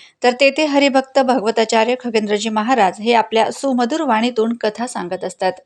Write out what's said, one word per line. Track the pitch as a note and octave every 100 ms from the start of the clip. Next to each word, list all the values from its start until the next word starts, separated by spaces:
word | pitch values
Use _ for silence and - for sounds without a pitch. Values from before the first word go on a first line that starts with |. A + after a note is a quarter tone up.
| - _
तर | A#3+
तेथे | A#3+ C#4 C4+
हरिभक्त | D#4 C#4 C#4 C4 C4 -
भगवताचार्य | C4 B3+ G3+ A3+ A3 A3+ A3 B3
खगेंद्रजी | B3 A3 G#3 G#3 A3
महाराज | G#3+ G#3+ B3+ F#3+ F3
हे | G#3+
आपल्या | A#3 A3 A3 G#3+
सुमधुर | - C4+ B3 A#3+ D#4
वाणीतून | D4+ A3 A#3+ A#3+ A3
कथा | A#3 A3 G#3+ A#3+
सांगत | A3 F3+ F#3
असतात. | F3 - F#3+ F3+